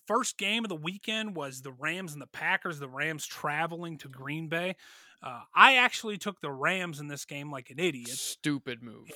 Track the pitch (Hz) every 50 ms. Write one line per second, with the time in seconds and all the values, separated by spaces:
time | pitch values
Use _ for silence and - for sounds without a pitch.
0 | _ - 208 247 254 - - - 196 196 214 233 226 208 180 156 151 175 190 202
1 | - 226 220 220 220 214 190 160 143 139 131 131 131 139 127 123 147 156 170 185
2 | 190 165 147 143 131 - - - 156 165 185 190 - 185 160 143 139 131 127 -
3 | 147 160 160 147 - - - - - 151 147 151 165 165 170 165 175 170 160 -
4 | - 139 131 127 135 139 147 160 165 151 165 165 175 185 185 - - - - -
5 | - - - _ - 131 123 120 - - - 175 208 262 269 254 247 247 - -
6 | - 220 208 185 - 208 185 - - 147 139 131 139 165 185 190 180 175 156 143
7 | 147 147 143 139 - - 151 143 143 151 143 131 123 - 123 143 180 180 143 123
8 | 120 117 127 - - - - - - 151 147 135 - 131 120 113 120 117 107 -
9 | - - -